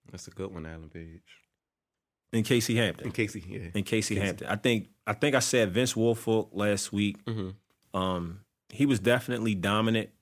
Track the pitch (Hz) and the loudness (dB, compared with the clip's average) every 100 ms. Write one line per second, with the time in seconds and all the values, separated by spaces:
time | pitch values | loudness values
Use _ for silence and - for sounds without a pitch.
0 | - 90 - - 95 87 80 80 78 82 | -18 -18 -16 -10 -10 -8 -12 -14 -16 -16
1 | 82 82 _ - _ _ _ _ _ _ | -16 -18 _ -20 _ _ _ _ _ _
2 | _ _ _ 117 107 120 113 117 107 - | _ _ _ -2 4 2 4 2 2 -2
3 | 120 113 107 104 87 98 85 101 95 110 | -8 -2 -4 -4 -12 -12 -6 -4 0 0
4 | - 101 98 85 - 104 127 113 - _ | 0 -2 -2 -4 -4 0 2 0 -2 _
5 | - 101 147 131 - 127 104 95 127 113 | -8 0 2 2 4 4 4 2 0 2
6 | 117 113 - 110 - 95 104 101 - 101 | 2 2 2 0 0 -2 0 0 -2 0
7 | 104 101 - 107 95 98 _ _ _ 95 | 0 -2 -6 -6 -6 -10 _ _ _ -2
8 | 92 90 87 95 _ _ _ - 139 120 | 0 -2 -4 -10 _ _ _ 0 2 4
9 | 101 123 123 120 110 98 98 107 113 113 | 4 2 2 -2 0 0 2 2 2 2
10 | - _ | -2 _